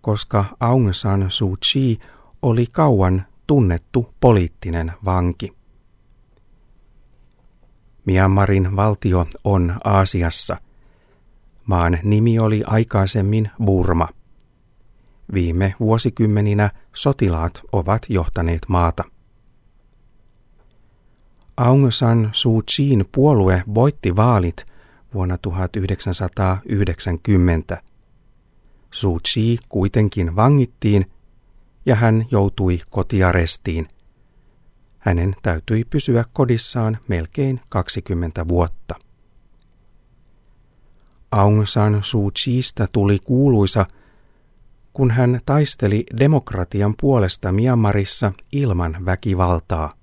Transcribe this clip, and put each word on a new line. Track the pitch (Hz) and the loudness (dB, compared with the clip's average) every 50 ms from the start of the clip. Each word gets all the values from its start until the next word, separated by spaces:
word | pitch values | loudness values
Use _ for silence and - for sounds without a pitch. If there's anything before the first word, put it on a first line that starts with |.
koska | - 110 104 104 - - - 104 98 95 - _ | -2 -2 -4 -4 -4 -2 -2 -2 -2 -2 -4 _
Aung | 120 117 127 135 120 101 | 0 2 2 2 2 0
San | 92 - - 101 98 98 98 92 | -2 -2 -2 -2 0 0 -2 -2
Suu | - - 117 92 95 - - - | -2 -4 -4 -4 -4 -4 -4 -2
Kyi | - 139 135 127 113 - - - - - _ _ - - | 0 0 0 0 -2 -4 -6 -20 -20 -20 _ _ -14 -4
oli | - 131 113 117 120 - | -2 0 2 0 0 -2
kauan | - - 156 147 120 98 95 90 92 95 92 _ - _ _ | 0 2 2 4 4 4 2 2 2 0 -4 _ -18 _ _
tunnettu | - 151 139 113 92 85 85 _ _ - 123 117 - - - | 0 2 2 4 2 0 -2 _ _ -4 -4 -4 -4 -4 2
poliittinen | - 127 113 98 87 80 - - - 85 82 82 80 82 87 - 98 | 4 4 4 4 2 -2 -6 -10 -10 -6 -6 -4 -6 -6 -8 -6 -4
vanki. | 95 92 90 87 87 85 - 101 98 _ _ _ _ _ _ _ _ _ _ _ _ _ _ _ _ _ _ _ _ _ _ _ _ _ _ _ _ _ - _ _ _ _ _ _ _ _ _ _ _ _ _ _ _ _ _ _ _ - _ | -2 0 0 0 -2 -4 -6 -12 -14 _ _ _ _ _ _ _ _ _ _ _ _ _ _ _ _ _ _ _ _ _ _ _ _ _ _ _ _ _ -20 _ _ _ _ _ _ _ _ _ _ _ _ _ _ _ _ _ _ _ -8 _
Myanmarin | 95 92 92 95 95 98 98 98 98 98 98 92 92 98 | 0 2 4 4 4 4 2 2 2 2 0 0 0 0
valtio | 95 101 110 104 - - 101 90 90 85 80 - - - | 0 0 0 0 -2 -2 0 0 0 -2 -4 -8 -6 -2
on | 104 98 92 87 85 90 - - | 0 0 0 0 -2 -4 -4 -2
Aasiassa. | - 101 95 95 - - 92 85 82 - - - - - - - _ _ - _ _ _ _ _ _ _ _ _ _ _ _ _ _ _ - _ | 0 2 2 2 0 -2 -2 -2 -2 -2 -4 -4 -4 -6 -8 -10 _ _ -20 _ _ _ _ _ _ _ _ _ _ _ _ _ _ _ -14 _
Maan | 107 95 87 85 85 87 82 85 | -2 0 2 2 2 0 0 0
nimi | 104 104 107 113 117 113 113 | 0 2 2 4 2 2 2
oli | 113 107 107 107 - | 2 2 0 -2 -2
aikaisemmin | - 110 110 117 - - 104 98 98 - 110 95 98 107 110 110 104 - - 113 | 0 0 0 0 0 0 0 0 0 0 0 0 0 0 0 -2 -4 -4 -2 0
Burma. | 98 95 92 87 92 85 85 82 - - - _ _ - _ _ _ _ _ _ _ _ _ _ _ _ _ _ _ _ _ - - 101 | 2 2 2 2 2 2 0 0 -2 -6 -20 _ _ -20 _ _ _ _ _ _ _ _ _ _ _ _ _ _ _ _ _ -14 -4 -2
Viime | 95 87 82 82 90 98 98 98 - | -2 -2 0 0 0 -2 -2 -2 -2
vuosikymmeninä | 117 107 113 113 - 123 - - 113 107 104 104 104 104 104 104 104 101 - - - _ _ | 0 0 0 2 0 -2 0 0 0 2 2 2 0 0 2 0 0 0 -2 -8 -20 _ _
sotilaat | - - 143 139 - 117 92 85 80 80 82 - - - - | -2 -2 -2 0 2 0 0 0 -2 -4 -6 -6 -10 -12 -4
ovat | - 98 87 92 104 113 - - | -4 -4 0 0 -2 -2 -2 -2
johtaneet | 113 92 85 - - - 80 85 85 80 - | -2 -2 -2 -2 -4 -2 -2 -2 -2 -4 -4
maata. | - 92 87 85 82 80 - - - _ _ _ _ _ _ _ _ _ _ _ _ _ _ _ _ _ _ _ _ _ _ _ _ _ _ _ _ _ _ _ _ _ _ _ _ _ _ _ _ _ _ _ _ _ _ _ - _ | -2 0 2 2 0 -2 -4 -10 -10 _ _ _ _ _ _ _ _ _ _ _ _ _ _ _ _ _ _ _ _ _ _ _ _ _ _ _ _ _ _ _ _ _ _ _ _ _ _ _ _ _ _ _ _ _ _ _ -16 _
Aung | - 123 120 131 139 139 123 | 0 2 4 6 6 4 4
San | 113 - 127 117 117 117 110 107 | 2 2 2 2 2 2 2 0
Suu | 107 - - 123 113 110 107 - - | -2 -2 0 2 0 0 0 -2 -2
Kyin | - 139 143 131 104 92 - | 0 2 2 2 2 0 0
puolue | - 127 135 151 143 107 95 95 92 90 92 - 104 | 0 2 4 4 4 4 4 4 2 2 0 -2 0
voitti | 110 123 147 - - - 98 90 | 2 2 2 0 -2 -4 -2 2
vaalit – | 101 110 123 120 101 90 85 - - - - - - _ _ _ _ _ - - | 2 2 4 4 2 0 -2 -4 -8 -18 -20 -20 -20 _ _ _ _ _ -10 -6
vuonna | 98 92 90 90 | -6 -4 -4 -4
tuhat | 90 - 98 87 92 92 90 - | -6 -6 -6 -4 -4 -6 -4 -4
yhdeksänsataayhdeksänkymmentä. | 107 92 95 95 - - 101 90 - 95 90 _ - 98 92 95 98 - - 113 98 101 90 85 - - 92 85 82 _ - 101 90 87 90 85 80 78 - - - - - _ _ _ _ _ _ _ _ _ _ _ _ _ _ _ - _ _ _ _ | -6 -4 -4 -4 -4 -4 -6 -4 -4 -6 -6 _ -2 0 0 0 -2 -4 -4 -2 0 0 -2 -2 -4 -4 -6 -6 -4 _ 2 2 4 4 4 2 0 -2 -6 -12 -12 -12 -20 _ _ _ _ _ _ _ _ _ _ _ _ _ _ _ -20 _ _ _ _
Suu | - - - 98 85 85 - - - | -10 -4 -2 -2 -2 -2 -4 -4 -2
Kyi | 113 110 117 117 117 - _ | 0 0 0 0 -2 -6 _
kuitenkin | - 104 92 101 - 113 107 101 - 107 87 82 82 | -4 -2 -2 0 0 0 0 0 0 -2 -4 -2 0
vangittiin | 101 110 135 147 139 127 - _ _ - 107 104 98 95 - - - _ _ _ _ _ _ _ - _ _ _ _ - | 2 2 4 4 2 2 0 _ _ 0 2 2 2 0 -2 -8 -20 _ _ _ _ _ _ _ -20 _ _ _ _ 0
ja | 139 123 | 0 2
hän | 110 117 113 110 113 113 120 | 2 4 2 2 2 0 0
joutui | - 101 101 98 - - 98 90 90 87 - - | 0 2 2 0 0 0 0 0 0 -2 -6 -8
kotiarestiin. | - 101 95 - - 95 92 90 87 90 85 82 - - - - 80 82 78 - - _ _ _ _ _ _ _ _ _ _ _ _ _ _ - _ _ _ _ _ _ | -6 -4 -4 -2 0 2 2 4 2 2 0 0 -4 -6 -6 -6 -6 -6 -6 -8 -14 _ _ _ _ _ _ _ _ _ _ _ _ _ _ -20 _ _ _ _ _ _
Hänen | - 104 90 85 87 98 95 - | -2 -2 0 0 0 -4 -4 -4
täytyi | - - 85 82 - - 110 110 120 | -4 -4 -4 -4 -4 -4 -4 -4 -2
pysyä | - - 147 - - 120 117 117 - _ | -4 -4 -4 -2 0 0 0 -2 -2 _
kodissaan | - 139 120 120 110 - - - 123 113 110 110 110 _ | -2 0 0 0 -2 -2 -4 -4 -4 -2 -2 -4 -6 _
melkein | - 98 85 82 - - - 139 135 131 120 - _ | -4 -4 -4 -4 -6 -6 -4 -4 -4 -4 -6 -10 _
kaksikymmentä | - 101 92 - - 104 - - 95 85 85 82 - - 82 | -4 -4 -4 -4 -6 -8 -6 -4 -4 -4 -4 -4 -6 -6 -4
vuotta. | 82 87 87 85 82 - - - - - - - _ _ _ _ _ _ _ _ _ _ _ _ _ _ _ _ _ _ _ _ _ _ _ _ _ _ _ _ _ _ _ _ _ _ _ _ _ _ _ _ _ _ _ - _ | -2 0 0 0 -2 -4 -10 -10 -12 -12 -12 -14 _ _ _ _ _ _ _ _ _ _ _ _ _ _ _ _ _ _ _ _ _ _ _ _ _ _ _ _ _ _ _ _ _ _ _ _ _ _ _ _ _ _ _ -12 _
Aung | - 104 98 104 107 107 104 | 0 2 4 4 4 2 0
San | - - 117 104 107 104 104 101 | 0 0 0 2 2 0 0 -2
Suu | - - 110 101 101 - - - | -2 -2 -2 -2 -2 -4 -4 -4
Kyistä | 131 120 127 127 - - - 110 - | -2 -2 -2 -2 -4 -4 -4 -4 -2
tuli | - 110 98 101 101 98 - | 0 0 2 2 0 0 0
kuuluisa, | - 120 127 139 143 123 107 101 95 - 110 95 - - - _ _ _ _ _ _ _ _ _ _ _ _ _ _ _ _ _ _ _ | -2 0 2 2 4 4 4 2 2 2 -2 -2 -2 -6 -20 _ _ _ _ _ _ _ _ _ _ _ _ _ _ _ _ _ _ _
kun | - 135 123 | 0 0 0
hän | 113 127 127 123 127 120 - | 2 2 2 0 0 -2 -2
taisteli | - 139 151 151 - - - - 101 104 107 - - - 113 | -2 0 0 0 0 -2 -2 -2 0 0 0 -2 -6 -2 0
demokratian | 131 143 156 135 - - 101 95 90 - - 101 101 104 110 - | 2 2 2 2 0 -4 -6 -6 -6 -4 -2 0 0 0 0 0
puolesta | - 139 135 120 98 92 - - - 95 | 0 2 2 2 2 0 -2 -4 -4 -2
Myanmarissa | 92 101 117 127 127 120 107 104 101 104 98 - - - - 101 95 - - _ | 0 0 2 2 2 2 2 2 2 0 -2 -2 -4 -2 -2 -4 -4 -6 -14 _
ilman | - 143 139 117 95 87 87 82 80 90 90 | -6 -4 -2 0 0 -2 -2 -4 -6 -6 -4
väkivaltaa. | 92 92 - - 107 95 90 92 87 90 82 - _ - 80 78 76 - _ | -4 -4 -4 -2 -4 0 0 0 0 0 -2 -2 _ -6 -6 -6 -8 -10 _